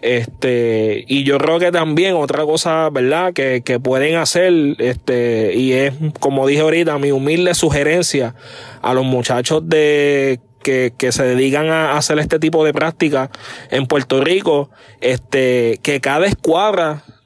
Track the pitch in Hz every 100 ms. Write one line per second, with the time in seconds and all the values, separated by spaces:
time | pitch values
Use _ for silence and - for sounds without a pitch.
0 | 120 123 117 - 131 123 117 110 110 104
1 | - 135 139 139 147 165 175 175 160 151
2 | 190 175 143 - 151 160 170 160 160 139
3 | 127 156 185 180 135 127 120 123 131 131
4 | 147 165 156 175 185 175 143 147 123 123
5 | - 123 120 113 110 95 131 127 139 135
6 | 156 151 - 139 135 143 156 165 170 147
7 | 143 135 139 165 180 170 160 143 143 170
8 | 170 143 120 120 - - - - - 127
9 | 131 127 117 123 123 156 165 160 151 147
10 | 143 143 135 127 _ _ - 131 127 123
11 | 127 123 131 127 135 139 156 160 156 147
12 | 147 151 151 160 156 160 156 147 156 165
13 | 160 139 131 - - - - 127 131 151
14 | 135 135 143 190 190 147 143 - - -
15 | 123 127 - 139 131 123 117 113 - 143
16 | 131 143 190 - - 160 208 196 165 151
17 | - -